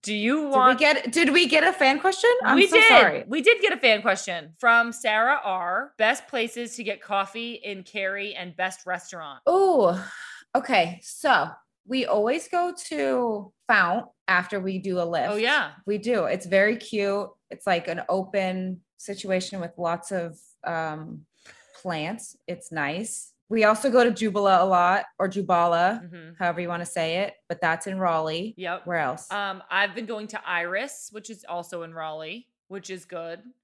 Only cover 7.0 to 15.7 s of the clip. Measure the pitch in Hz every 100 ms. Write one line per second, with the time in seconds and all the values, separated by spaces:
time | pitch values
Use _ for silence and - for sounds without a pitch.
7 | - 196 196 226 233 233 202 196 185 214
8 | 196 202 202 165 180 160 190 - - 180
9 | - 180 156 131 - 370 392 311 185 185
10 | - - - - _ - - 220 170 180
11 | - - 302 214 160 - _ _ 196 262
12 | - 208 214 311 - 349 349 359 - 302
13 | 269 254 240 214 190 _ - 214 175 208
14 | - _ - 180 180 202 190 190 190 180
15 | 170 170 131 208 233 294 165